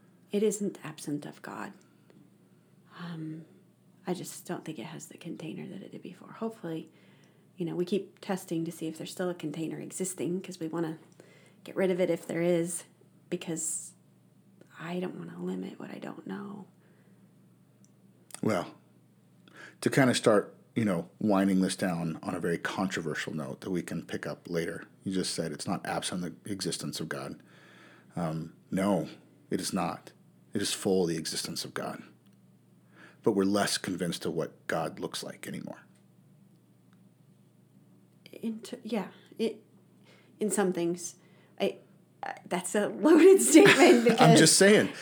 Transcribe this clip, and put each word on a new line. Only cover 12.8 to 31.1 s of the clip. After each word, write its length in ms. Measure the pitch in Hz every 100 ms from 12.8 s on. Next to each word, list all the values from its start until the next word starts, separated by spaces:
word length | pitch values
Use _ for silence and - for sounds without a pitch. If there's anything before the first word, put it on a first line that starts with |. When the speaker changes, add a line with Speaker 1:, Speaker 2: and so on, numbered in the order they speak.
| - _ _ _ -
Speaker 1:
because 640 | 175 - 160 - - - - _ _ _ _ _ - - -
I 200 | 160 180
don't 160 | 185 175
wanna 220 | 170 175
limit 380 | 180 185 190 -
what 120 | -
I 80 | -
don't 260 | - - -
know. 400 | 196 202 202 190 _ _ _ _ - - _ _ _ _ _ - _ _ _ _ -
Speaker 2:
Well, 320 | 113 95 - - _ _ _ _ _ _ - - - -
to 80 | -
kinda 260 | 143 131 117
start, 400 | 127 104 - - _ -
you 100 | 107
know, 240 | 87 85 -
winding 420 | 107 95 98 95
this 140 | 92 -
down 420 | 95 85 82 78
on 100 | 101
a 60 | 90
very 180 | 87 82
controversial 760 | - - 95 98 80 73 - 80
note 260 | 69 67
that 80 | 101
we 140 | 90
can 200 | 82 85
pick 220 | - - 82
up 240 | 71 -
later. 360 | 85 87 85 - -
You 100 | 98
just 200 | 92 85 -
said 160 | 82
it's 160 | 73 -
not 180 | 90 -
absent 360 | 90 - 92 90 -
the 80 | -
existence 480 | 98 - - 73 -
of 100 | -
God. 320 | 71 67 - - - - - - - - -
Um, 380 | 82 80 78 - -
no, 360 | 90 101 92 73 - - _ -
it 120 | 92
is 120 | -
not. 380 | 92 85 - - - _ _ _
It 80 | 107
is 120 | 98
full 300 | - 104 95
of 60 |
the 80 | 85